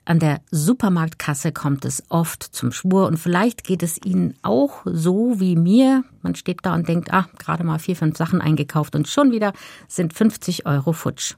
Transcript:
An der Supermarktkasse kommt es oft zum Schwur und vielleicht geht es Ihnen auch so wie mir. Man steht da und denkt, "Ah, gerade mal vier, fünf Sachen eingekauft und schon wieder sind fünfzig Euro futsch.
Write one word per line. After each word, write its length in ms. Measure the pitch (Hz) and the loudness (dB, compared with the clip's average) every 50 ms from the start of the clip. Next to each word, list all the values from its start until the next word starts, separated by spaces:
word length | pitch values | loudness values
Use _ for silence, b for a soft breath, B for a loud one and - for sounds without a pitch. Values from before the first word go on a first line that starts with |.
| _ | _
An 140 | - 170 165 | 0 2 2
der 240 | 165 151 143 147 - _ | 4 2 0 0 -4 _
Supermarktkasse 1000 | - 156 147 165 247 247 - 202 185 170 160 160 160 - - - 147 139 - 170 | -2 0 2 2 2 2 2 2 2 2 0 -2 -4 -6 -6 -4 -4 -2 -2 -4
kommt 340 | 139 - - 147 139 135 - | -4 -2 -2 -2 -2 -2 -2
es 180 | 127 131 - - _ | -6 -8 -8 -6 _
oft 340 | - 165 165 160 - - - | -2 0 0 -2 -4 -10 -14
zum 300 | - - - - 123 - | -14 -10 -4 -4 -4 -4
Schwur 340 | - - 185 185 196 190 | -2 0 2 2 4 4
und 100 | - 160 | 2 0
vielleicht 480 | 160 - 175 175 175 202 247 226 - - | 0 0 0 0 2 2 0 -2 -4 -4
geht 180 | - 190 170 170 | -4 -2 -2 -2
es 160 | 170 - - - | -4 -4 -6 -4
Ihnen 300 | 202 180 185 180 170 175 - - | -2 0 0 0 -2 -4 -6 -4
auch 400 | - 208 247 277 285 - - - | 0 2 2 2 0 -2 -6 -8
so 560 | 185 175 165 160 175 185 202 226 247 247 202 | -6 -4 0 0 2 2 2 2 2 2 2
wie 160 | 185 185 175 | 2 2 2
mir. 480 | 165 170 175 196 240 269 262 269 262 254 - - _ - | 4 4 4 6 6 6 6 4 2 0 -2 -8 _ -6
Man 120 | 175 165 | -6 -6
steht 240 | - - - 180 - - | -4 -6 -6 -8 -4 -4
da 120 | 190 170 | -2 -2
und 120 | 165 170 | 0 0
denkt, 260 | 160 170 175 165 - - | 0 -2 -2 -2 0 0
"Ah, 140 | 185 185 - - - | 0 0 -2 -6 -12
gerade 260 | - - 160 160 175 | -6 -6 -4 -2 -2
mal 140 | 165 156 160 | -2 -2 -2
vier, 180 | - - 185 | -2 -4 -4
fünf 200 | - 165 156 156 | 0 0 -2 0
Sachen 240 | - 165 160 - 180 | 0 -2 0 0 0
eingekauft 540 | 160 156 156 147 147 135 - 156 151 - - | 2 2 2 0 0 -2 -2 -2 -2 0 -2
und 140 | 151 147 - | -2 -2 0
schon 240 | - - 294 269 240 | 2 4 4 4 4
wieder 220 | 220 208 202 190 B B B B B B B | 2 0 -2 -2 B B B B B B B
sind 240 | - - 180 160 - | -4 -2 -2 -2 0
fünfzig 540 | - 220 226 - - - - 175 - - | 2 2 2 2 0 -4 -6 -6 -4 -2
Euro 260 | 170 147 139 135 165 160 | -2 0 0 0 0 -2
futsch. 420 | - - 127 - - - - - | -2 -4 -6 -6 -6 -8 -10 -10